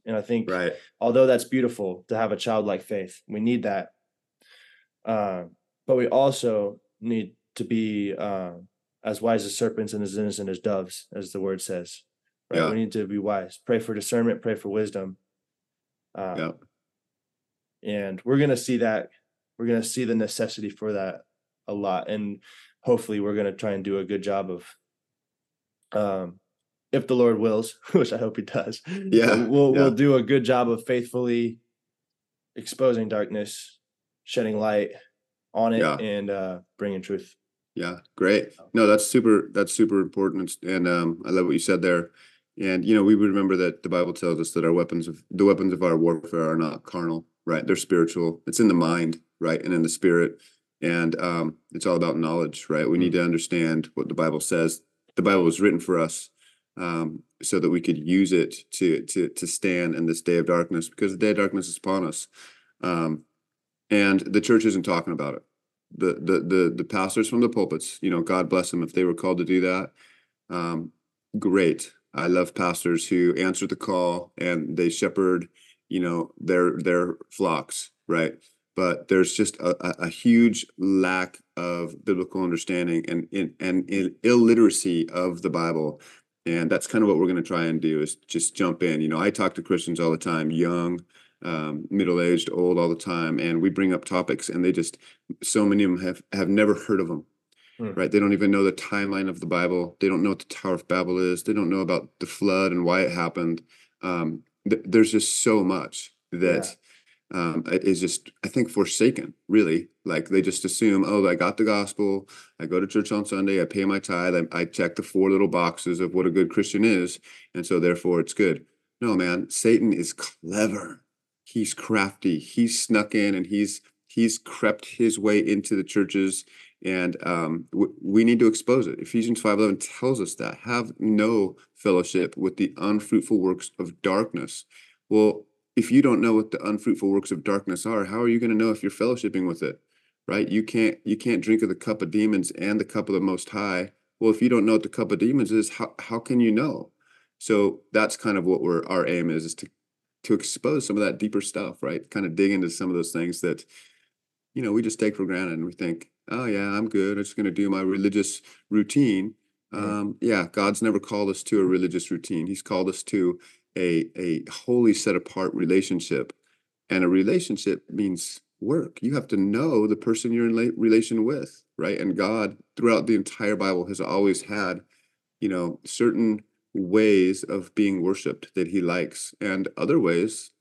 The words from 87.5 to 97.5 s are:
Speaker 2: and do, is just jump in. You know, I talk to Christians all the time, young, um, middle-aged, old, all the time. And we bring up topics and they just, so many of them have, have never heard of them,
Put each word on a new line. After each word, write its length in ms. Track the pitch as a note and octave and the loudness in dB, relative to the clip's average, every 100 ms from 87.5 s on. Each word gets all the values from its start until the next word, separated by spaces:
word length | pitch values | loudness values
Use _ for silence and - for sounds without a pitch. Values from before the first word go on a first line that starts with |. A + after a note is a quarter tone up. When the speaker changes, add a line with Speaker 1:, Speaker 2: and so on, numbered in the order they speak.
| F2 E2 | -2 -2
Speaker 2:
and 140 | D#2+ | 0
do, 200 | D#2+ D#2 | 0 0
is 140 | D2+ - | -2 -6
just 400 | _ E2+ - - | _ -4 -4 0
jump 260 | F2+ E2 | -2 0
in. 160 | F2 D#2 | -2 0
You 80 | D#2 | -2
know, 100 | D#2+ | 0
I 100 | G2+ | 0
talk 240 | G#2 F#2+ - | 0 -2 -4
to 60 | |
Christians 380 | E2 F2 F2 D#2+ | -2 -2 -2 -2
all 120 | E2 | 0
the 60 | D#2+ | 0
time, 320 | F2 D#2+ D#2 | -2 -2 0
young, 500 | E2 E2+ F2 F2 F2 - _ _ _ | 0 0 0 -2 -4 -10 _ _ _
um, 420 | E2+ D#2+ D#2 D2 E2 | -8 -6 -6 -8 -4
middle-aged, 580 | G2 F2 F2 F2 F2 - | 0 2 2 2 2 0
old, 280 | - F2+ F2 | 0 2 2
all 100 | E2+ | 2
the 60 | E2 | -2
time. 420 | F#2+ E2+ E2 E2 | -4 -2 -2 -2
And 220 | E2 E2+ | 0 0
we 80 | F#2 | 0
bring 240 | F2+ F#2+ | 2 2
up 120 | F2+ - | 0 0
topics 440 | F2+ F2 - - | -2 -2 -4 -4
and 140 | F2 F2+ | 0 2
they 60 | |
just, 260 | F2 E2 - - _ - - | 2 -2 -8 -20 _ -16 -10
so 220 | - A2+ G2+ | -2 0 2
many 180 | G2+ | 4
of 80 | G2 | 2
them 100 | F2+ | 0
have, 220 | F#2 E2 - | -4 -8 -8
have 160 | G2 F#2 | -4 2
never 240 | G2+ G#2+ | 4 4
heard 260 | G2+ - G2 | 2 0 -2
of 100 | E2+ | 0
them, 160 | D#2 - _ _ | -6 -10 _ _